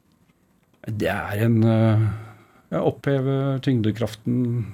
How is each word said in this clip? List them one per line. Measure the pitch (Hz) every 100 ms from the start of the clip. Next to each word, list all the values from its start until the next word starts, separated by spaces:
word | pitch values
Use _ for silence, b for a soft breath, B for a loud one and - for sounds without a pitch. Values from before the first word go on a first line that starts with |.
| _ _ _ _ _ _ _ _ -
Det | 107 -
er | 98 85 104
en, | 117 113
eh, | 113 110 113 107 107 B B B B B B
ja, | 160
oppheve | - - 139 139 131 135 139 131
tyngdekraften, | 135 127 107 107 107 - - 123 123 120 98